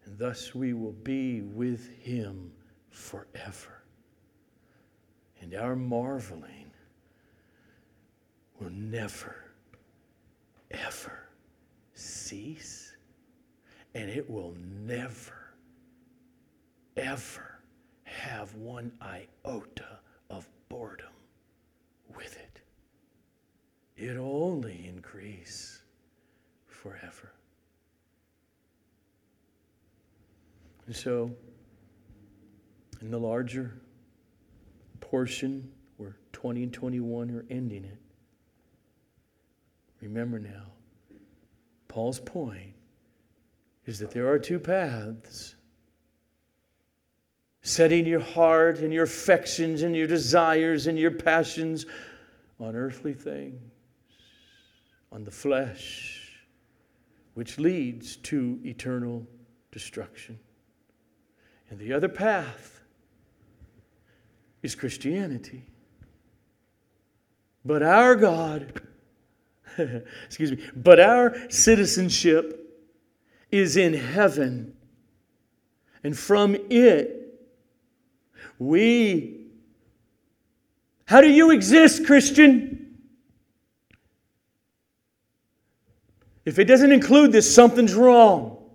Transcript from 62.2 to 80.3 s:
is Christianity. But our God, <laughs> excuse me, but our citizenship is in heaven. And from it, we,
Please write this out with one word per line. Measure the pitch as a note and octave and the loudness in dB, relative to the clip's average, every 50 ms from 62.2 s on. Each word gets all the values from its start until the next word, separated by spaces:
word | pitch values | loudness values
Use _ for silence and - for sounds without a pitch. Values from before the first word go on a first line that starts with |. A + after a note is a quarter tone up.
| F#3 A3 G#3+ F#3+ D3+ B2 A#2+ - - - _ - _ _ _ _ _ _ _ _ _ _ _ _ _ _ _ _ - _ _ _ _ _ _ _ _ _ _ _ _ _ _ _ _ _ _ _ - | -4 -4 -4 -4 -6 -12 -18 -20 -20 -20 _ -20 _ _ _ _ _ _ _ _ _ _ _ _ _ _ _ _ -20 _ _ _ _ _ _ _ _ _ _ _ _ _ _ _ _ _ _ _ -14
is | C3+ - | -14 -14
Christianity. | - - B2 - - - C#3 D#3+ G3 G3+ E3+ C3+ A#2+ - - - B2+ B2+ - _ _ _ _ _ _ - _ _ _ _ _ _ _ _ _ _ _ _ _ _ _ _ _ _ _ _ _ _ _ _ _ _ _ _ _ _ _ _ | -10 -10 -12 -12 -8 -8 -8 -6 -6 -6 -8 -10 -12 -14 -18 -20 -20 -20 -20 _ _ _ _ _ _ -20 _ _ _ _ _ _ _ _ _ _ _ _ _ _ _ _ _ _ _ _ _ _ _ _ _ _ _ _ _ _ _ _
But | B2+ D3+ D3+ D3 | -4 -2 -2 0
our | D#3+ F3+ G#3+ B3 B3 B3+ | 4 4 6 6 6 6
God, | G#3+ G#3+ G3 E3 E3 E3 D#3 D3+ D3+ C#3 C3+ - - - - _ _ _ _ _ _ _ _ _ _ | 6 4 2 2 -2 -4 -6 -8 -10 -12 -14 -18 -20 -20 -20 _ _ _ _ _ _ _ _ _ _
<laughs> | _ _ _ _ _ - - - | _ _ _ _ _ -18 -8 -8
excuse | E3 C3+ A#2+ A#2 - - - - - - - - D3+ D3 C3 | -6 -6 -6 -12 -12 -14 -20 -20 -20 -20 -8 -6 -6 -6 -6
me, | B2+ - - - | -8 -10 -16 -16
but | B2+ B2 F3 F3+ E3 | 0 10 10 10 12
our | F3+ G3+ A#3 B3 B3 A#3 A#3+ - - - | 12 8 8 4 2 0 0 -4 -14 -8
citizenship | - - - A3 A3+ G3+ G3+ F3 - F#3 F#3 F3+ - - - F3 D#3 D#3+ - - - - - - - - _ _ _ _ _ _ _ _ _ _ _ _ _ _ | -2 0 4 4 4 4 4 -2 -2 -4 -4 -2 -4 0 2 2 2 2 0 -4 -10 -16 -20 -20 -20 -20 _ _ _ _ _ _ _ _ _ _ _ _ _ _
is | - G3 F#3+ F3 C3+ | 0 0 0 2 2
in | F3+ F#3+ E3+ D#3+ | 0 0 0 0
heaven. | C#3+ B2+ A#2+ C#3+ F#3+ - G3 C#3 D3 C#3 B2+ B2+ A#2+ A2+ - - _ _ _ _ _ _ _ _ _ _ _ _ _ _ _ _ _ _ _ _ _ _ _ _ _ - | -4 -6 -6 -2 2 2 2 2 0 -4 -4 -4 -8 -12 -14 -20 _ _ _ _ _ _ _ _ _ _ _ _ _ _ _ _ _ _ _ _ _ _ _ _ _ -10
And | D3 D3+ | -10 -8
from | - - - G3+ G#3 G#3 G3+ G3+ G3+ - - | -8 -2 0 2 2 2 2 0 -2 -4 0
it, | B3 A#3+ B3+ A#3+ F#3 D3 - - - - - - - - - _ _ _ _ _ _ _ _ _ _ _ _ _ _ _ _ _ _ - - - _ _ | 4 6 8 8 6 6 0 -4 -8 -14 -18 -20 -20 -20 -20 _ _ _ _ _ _ _ _ _ _ _ _ _ _ _ _ _ _ -20 -20 -20 _ _
we, | B2+ C3+ D#3 F3 G#3+ A#3 A#3 A#3+ A3+ G#3 F#3 D#3+ B2 A2+ - - - - - - _ _ _ _ _ _ _ _ _ _ _ _ _ _ | -4 0 2 2 4 4 4 2 2 0 0 -2 -4 -8 -16 -18 -20 -20 -20 -20 _ _ _ _ _ _ _ _ _ _ _ _ _ _